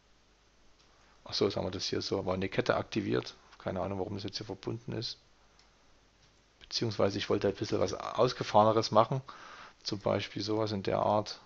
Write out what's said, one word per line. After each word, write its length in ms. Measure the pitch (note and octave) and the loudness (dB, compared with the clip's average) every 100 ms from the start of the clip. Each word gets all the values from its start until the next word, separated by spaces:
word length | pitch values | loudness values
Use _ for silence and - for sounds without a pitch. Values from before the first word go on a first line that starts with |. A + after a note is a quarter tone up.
| _ _ _ _ _ _ - _ _ _ - - - | _ _ _ _ _ _ -20 _ _ _ -20 -20 -8
Ach 80 | |
so, 120 | - G#2 | 0 0
jetzt 120 | G2 | 0
haben 80 | F#2 | -4
wir 60 | |
das 120 | F#2+ | -4
hier 180 | - G2+ | -4 -4
so. 240 | - G2 F#2+ | -2 -2 0
War 100 | F#2 | -2
eine 120 | F#2+ | -2
Kette 300 | - - A2 | 0 2 0
aktiviert. 560 | A2 A2+ G2+ B2 - - - - | 0 -2 0 -2 -2 -10 -20 -12
Keine 200 | - F#2+ | -6 -4
Ahnung, 180 | F#2 G2 | -2 -4
warum 160 | F#2 G2 | -4 -6
das 80 | |
jetzt 140 | G2+ - | -8 -8
hier 80 | G#2+ | -10
verbunden 480 | G2 - A#2 - | -8 -8 -8 -6
ist. 240 | A2+ A#2 - _ _ _ _ _ _ _ _ _ _ _ _ _ _ | -8 -8 -10 _ _ _ _ _ _ _ _ _ _ _ _ _ _
Beziehungsweise 560 | - - A#2 G2+ G#2 G2 | -10 -4 -2 2 2 2
ich 120 | - | 0
wollte 200 | G#2+ G2+ | 2 2
ein 40 | |
bisschen 280 | F#2+ G#2+ G#2 | 0 0 2
was 120 | F#2 | 0
Ausgefahreneres 1000 | - - - B2 - - G#2+ G#2+ A2 A2 | -2 -4 2 2 2 4 6 8 6 4
machen. 300 | G#2+ A2+ C3+ - - - - - - | 4 4 2 -6 -16 -18 -18 -20 -14
Zum 160 | - G#2 | -8 -4
Beispiel 420 | G#2 G2+ G2+ - | 0 0 0 -4
sowas 300 | G#2 G#2+ G#2+ | -2 0 0
in 120 | G#2 | -2
der 160 | F#2+ G2+ | 0 2
Art. 420 | G#2 G#2 G#2 - | 4 2 0 -8